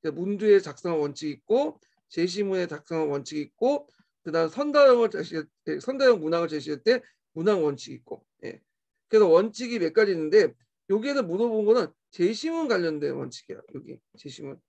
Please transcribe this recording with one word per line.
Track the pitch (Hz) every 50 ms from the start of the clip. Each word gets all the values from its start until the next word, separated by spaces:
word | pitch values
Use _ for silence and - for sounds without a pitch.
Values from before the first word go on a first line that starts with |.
그 | - 156
문두의 | 143 160 175 196 208 190 214 214 202 196
작성한 | - 156 135 - - 175 165 156
원칙이 | 147 147 135 - 156 151 143
있고 | _ _ - 214 254 294 311 - _ _ _ _ _ _ _
제시문의 | - 165 170 185 175 208 202 196 190 185 175
작성한 | 165 147 151 _ _ 165 160 160 147
원칙이 | 143 143 135 - 151 151
있고 | 143 - _ _ 226 262 294 285 285 _ _ _ _ _ _ _ _
그다음 | 165 151 165 165 156
선다형을 | - 247 294 294 285 294 285 269 247 240 226 202
제시할 | - 156 - 175 170 160 151 _ _ _ _
때, | - 156 147
선다형 | - 247 269 262 269 254 240 185
문항을 | 156 156 165 170 170
제시할 | 160 156 151 131 156 151 139 _
때 | 220 254 247 - _ _ _ _ _ _
문항 | 160 165 208 208 185 156
원칙이 | 147 139 135 - - 135
있고. | 120 _ _ - - _ _ _ _ -
예. | - - - _ _ _ _ _ _ _ _ _
그래서 | _ - 214 196
원칙이 | 175 160 175 208 226 208 - 254 233 240 220
몇 | 170 160 160
가지 | 220 214 202
있는데 | 185 165 156 151 175 214 180 151 - _ _ _ _ _ _ -
여기에서 | 196 214 214 277 285 277 233
물어본 | 165 170 196 233 233 220 220 208
거는 | 208 226 247 185 - _ _ _ _
제시문 | _ - 175 196 226 214 - 320 330 330 320
관련된 | 269 220 185 170 165 156 147 143 139 135
원칙이에요. | 139 135 127 123 - _ - 117 - _ _ -
여기 | 135 - - 120 117 _ _ _
제시문. | - - 147 127 - 151 135 143 175 _